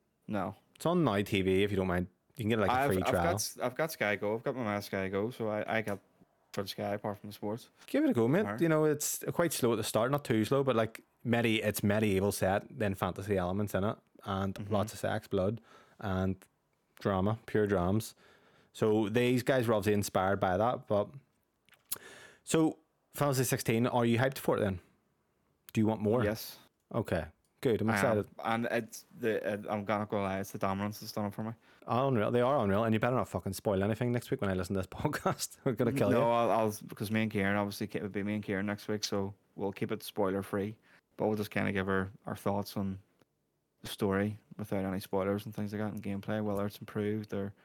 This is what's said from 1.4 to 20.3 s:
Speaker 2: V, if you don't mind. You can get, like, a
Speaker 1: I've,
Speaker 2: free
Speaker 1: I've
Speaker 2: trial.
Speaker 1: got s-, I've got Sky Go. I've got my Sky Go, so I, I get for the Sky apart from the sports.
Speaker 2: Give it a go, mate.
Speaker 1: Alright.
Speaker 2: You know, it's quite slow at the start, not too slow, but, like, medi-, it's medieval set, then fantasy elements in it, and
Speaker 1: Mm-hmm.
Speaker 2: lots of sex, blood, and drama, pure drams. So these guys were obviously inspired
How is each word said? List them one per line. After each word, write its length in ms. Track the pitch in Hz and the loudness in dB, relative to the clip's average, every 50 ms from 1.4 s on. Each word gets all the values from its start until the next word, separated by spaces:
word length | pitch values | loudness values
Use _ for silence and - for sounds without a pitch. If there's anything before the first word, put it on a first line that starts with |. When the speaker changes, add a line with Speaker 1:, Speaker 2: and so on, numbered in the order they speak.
| 92 | 2
Speaker 2:
V, 200 | 92 95 92 101 | 4 4 4 4
if 60 | 101 | 2
you 60 | 104 | 2
don't 100 | 95 92 92 | 0 0 2
mind. 180 | 87 90 92 - _ _ _ _ _ | 2 0 -2 -2 _ _ _ _ _
You 80 | - 107 | -4 -2
can 60 | 104 | 0
get, 80 | 117 110 | 2 2
like, 100 | 101 95 | 2 2
a 40 | 120 | 2
Speaker 1:
I've, 120 | 127 139 143 95 | 2 2 2 2
Speaker 2:
free 100 | 92 92 | 2 2
Speaker 1:
I've 80 | - | 2
Speaker 2:
trial. 140 | - - 85 | 2 2 2
Speaker 1:
got 100 | 85 87 | 2 0
s-, 240 | 104 - - - - - | 0 -2 -6 -6 -6 -6
I've 120 | 123 120 | -4 -2
got 160 | - 156 160 - | -2 -4 -4 -2
Sky 240 | - - 104 104 | -2 -2 0 0
Go. 180 | 95 104 104 107 | 0 -2 -2 -2
I've 80 | 113 - | -2 -2
got 100 | 143 135 | -4 -4
my 220 | 131 123 107 104 104 | -4 -2 -2 -2 -2
Sky 280 | 101 - - 98 95 95 | -4 -4 -4 -2 -2 -2
Go, 220 | 98 98 104 117 | -2 -2 -2 -2
so 180 | 127 - 117 107 | -4 -4 -4 -4
I, 300 | 107 104 - - 113 110 | -2 -2 -2 -2 -2 -2
I 20 | |
get 180 | 110 107 101 98 - _ _ _ - _ _ _ _ _ - | -2 -2 -4 -6 -8 _ _ _ -20 _ _ _ _ _ -8
for 100 | - 98 | -8 -6
the 60 | 98 | -6
Sky 260 | - - 104 101 101 | -6 -6 -4 -4 -4
apart 240 | 104 - 110 101 - | -4 -4 -6 -8 -8
from 120 | - 104 | -10 -14
the 40 | 101 | -12
sports. 340 | - - 104 107 117 - - _ _ - | -8 -6 -6 -6 -6 -10 -14 _ _ -8
Speaker 2:
Give 180 | - - 269 311 | -2 0 2 2
it 60 | 285 | 2
a 40 | 240 | 4
go, 140 | 120 113 117 | 4 4 4
mate. 160 | 143 190 214 | 4 2 2
Speaker 1:
Alright. 140 | 202 202 117 | 0 0 0
Speaker 2:
You 80 | 170 165 | 2 2
know, 160 | 156 156 156 | 4 4 4
it's 380 | 151 151 147 - - - - - - 135 | 2 2 0 -2 -4 -4 -6 -6 -4 0
quite 200 | - 175 165 - | 0 0 0 0
slow 200 | - - 117 117 | 0 2 2 2
at 40 | 101 | 2
the 60 | 107 | 0
start, 260 | - - 113 110 127 143 | 0 0 2 2 2 0
not 120 | 143 143 | -2 0
too 200 | - 123 110 107 | 0 2 2 2
slow, 180 | 104 139 139 139 | 2 2 2 2
but, 140 | 131 123 | 2 2
like, 260 | 110 110 107 - - - _ _ _ - | 2 2 0 -2 -10 -20 _ _ _ -2
medi-, 360 | 120 117 117 117 117 110 110 - | 2 2 4 4 4 4 4 2
it's 200 | 107 101 - - | 2 0 2 2
medieval 480 | 104 98 107 110 107 95 95 95 101 98 | 2 4 4 4 4 4 4 4 2 2
set, 320 | - - 92 95 107 - - | 2 2 2 2 0 -2 -4
then 240 | - 139 110 101 98 | -6 -2 -2 -2 0
fantasy 420 | - - 95 87 - 95 101 104 | 0 -2 -2 -2 -2 -2 0 0
elements 380 | 92 90 87 92 101 104 101 - | 0 0 0 0 -2 -2 -2 0
in 80 | 95 95 | 0 0
it, 120 | 110 113 - _ _ _ - - | 0 -2 -4 _ _ _ -12 -8
and 300 | - 98 95 98 98 95 | -4 -2 -2 -2 -2 -4
Speaker 1:
Mm-hmm. 180 | - 104 98 104 | -6 -6 -2 0
Speaker 2:
lots 200 | 101 98 104 - | 0 0 0 -4
of 60 | - | -4
sex, 260 | - 101 101 110 - | -4 -2 -2 -4 -4
blood, 340 | - - 98 92 98 117 113 - - - - - _ _ - | -2 -2 0 0 0 -2 -4 -8 -16 -20 -20 -20 _ _ -8
and 380 | - 104 95 92 95 95 92 92 - - _ _ _ _ _ _ _ _ - - | -6 -2 -2 0 0 0 -2 -4 -8 -20 _ _ _ _ _ _ _ _ -12 -4
drama, 380 | - 107 98 92 92 104 110 110 - | 0 0 2 2 2 2 0 -2 -4
pure 200 | - - 113 107 | -2 0 2 2
drams. 480 | 101 101 92 87 90 98 110 - - - _ - - - _ _ _ _ _ _ _ - | 4 2 2 2 2 2 0 0 -4 -10 _ -20 -20 -20 _ _ _ _ _ _ _ -4
So 360 | - - 110 107 110 110 98 | 0 2 4 4 4 2 2
these 320 | 110 120 123 123 127 123 113 | 2 2 2 4 2 2 2
guys 240 | - 139 131 120 | 2 2 2 4
were 80 | 110 113 | 2 2
obviously 200 | 107 98 107 104 | 2 4 2 2
inspired 440 | 104 98 - - 98 92 95 | 2 2 0 2 2 2 4